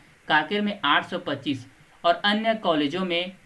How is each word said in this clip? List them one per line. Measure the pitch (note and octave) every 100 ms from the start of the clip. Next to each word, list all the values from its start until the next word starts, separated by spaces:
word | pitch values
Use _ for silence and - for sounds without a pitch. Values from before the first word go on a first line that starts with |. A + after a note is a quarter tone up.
| - _ -
कांकेर | D#3 D#3 G3+
में | G#3 -
आठ | C#3+ E3 F3
सौ | F#3
पच्चीस | - C#3 D#3 B2+ - - - _
और | E3+
अन्य | E3+ G#3 G#3+ A3+ G#3+
कॉलेजों | F#3 D3+ D3 F3
में | F#3 E3+ F3+ -